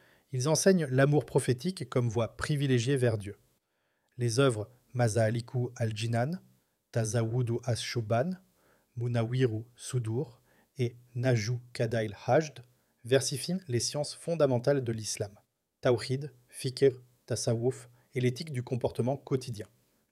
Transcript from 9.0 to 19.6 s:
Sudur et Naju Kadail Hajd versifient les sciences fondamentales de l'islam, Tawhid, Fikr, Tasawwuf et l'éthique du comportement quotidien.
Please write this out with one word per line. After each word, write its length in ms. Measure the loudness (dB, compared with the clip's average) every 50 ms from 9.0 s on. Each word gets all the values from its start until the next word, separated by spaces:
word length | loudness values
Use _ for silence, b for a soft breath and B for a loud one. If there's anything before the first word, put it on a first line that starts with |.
| -4 -2 0 0 0 0 2 2 2 2 2 -2 -6 -10 _
Sudur 640 | _ -14 -4 -4 -4 -2 -2 -2 -4 -4 -6 -10 _ b b b b b b b -4
et 180 | -4 -4 -4 -8 -20 _ _
Naju 460 | -2 2 2 2 2 2 0 -4 -4 -6 -12 _
Kadail 420 | -4 -4 -2 0 -2 -2 -2 -6 -8 0
Hajd 380 | 4 4 4 4 2 -6 -16 -20 _ _ _ _ _ _ _ _
versifient 560 | 2 2 2 2 0 -6 -6 -6 -4 -6 -6 -4 -2
les 140 | -2 -2
sciences 340 | -2 -2 -4 -4 -6 -6 -8
fondamentales 680 | -12 -6 -6 0 2 2 4 4 2 2 2 2 2
de 100 | 2 -2 -4
l'islam, 440 | -4 -6 -8 -6 -8 -8 -10 -10 -20 _ _ _ _ _ _ _ _
Tawhid, 500 | 2 2 2 2 2 -4 -4 -6 -6 -10 -14 _ _ _
Fikr, 560 | -18 -8 -8 -8 -2 4 4 4 4 2 -10 _ _ _ _
Tasawwuf 640 | -8 -6 -4 -2 -2 -2 0 0 -2 -2 -4 -12 -20 b b b b _
et 60 | 0
l'éthique 320 | 0 0 0 0 -8 -8 -6
du 100 | -8 -4
comportement 540 | -4 -4 -2 -2 -4 -2 -2 -2 -2 -4 -6
quotidien. 500 | -4 -4 -4 -4 -4 -6 -10 -12